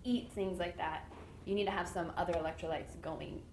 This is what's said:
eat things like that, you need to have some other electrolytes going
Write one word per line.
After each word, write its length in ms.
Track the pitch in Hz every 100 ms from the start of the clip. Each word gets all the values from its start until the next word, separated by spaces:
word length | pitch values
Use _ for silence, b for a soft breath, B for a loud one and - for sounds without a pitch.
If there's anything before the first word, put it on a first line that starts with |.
eat 260 | 247 247 -
things 260 | - 190 175
like 180 | 175 -
that, 280 | 160 156 - - - - -
you 100 | 202
need 100 | 196
to 60 |
have 160 | 196 175
some 240 | 190 165 -
other 180 | 175
electrolytes 680 | 170 160 160 160 156 - -
going 400 | 160 156 147 - -